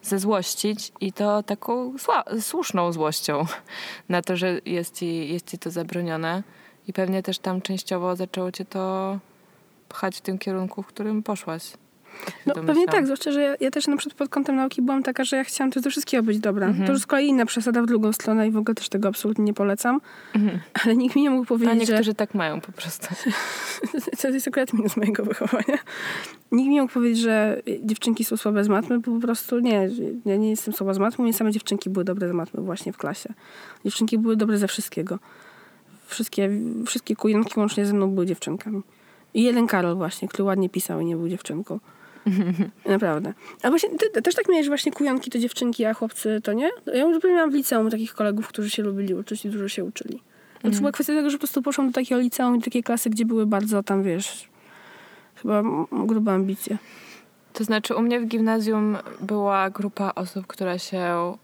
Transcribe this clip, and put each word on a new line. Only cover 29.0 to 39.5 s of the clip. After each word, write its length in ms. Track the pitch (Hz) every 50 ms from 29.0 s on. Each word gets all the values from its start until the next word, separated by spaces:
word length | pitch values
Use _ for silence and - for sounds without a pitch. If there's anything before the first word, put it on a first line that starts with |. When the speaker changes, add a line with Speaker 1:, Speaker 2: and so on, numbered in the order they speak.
| 226 247 233
Speaker 2:
po 60 | 226
prostu 380 | 233 240 233 226 - - 254 240
nie, 300 | 240 247 226 202 190 185 202 240 - - - 240 -
ja 100 | 214 196
nie 140 | 202 214 220
jestem 240 | 220 214 - - 208
słaba 200 | - 196 196 190
z 40 | 190
matmy, 260 | 196 220 233 - 247
nie 80 | 233 226
same 180 | - 233 214 208
dziewczynki 380 | 214 - - 202 202 - 190
były 140 | 185 190 175
dobre 240 | 196 180 202 190 175
z 40 | 180
matmy 300 | 175 165 165 - - -
właśnie 300 | 190 170 - - 175 190
w 40 |
klasie. 360 | - - 147 - - - - 226 _ - - - - - - - - _
Dziewczynki 340 | 208 202 - 220 220 - 220
były 180 | 220 226 226
dobre 220 | 214 214 208 214 202
ze 100 | 202 190
wszystkiego. 500 | - - 214 - - - 160 185 175 - _ - - - - - - - - - - _ _ _ - - -
Wszystkie, 440 | - - - 233 - - - 202 196 202 208 226 240 233 226 226
wszystkie 300 | 240 - 247 - - 220
kujonki 380 | - - 214 214 208 226 220 - 220
łącznie 260 | 208 208 208 - 202
ze 60 | 202 202
mną 160 | 208 196 190
były 160 | 196 190 180
dziewczynkami. 540 | 185 - - - - 151 190 - 214 214 196 196 _ - _ - - - - - _ _
I 80 | 220 226
jeden 240 | 247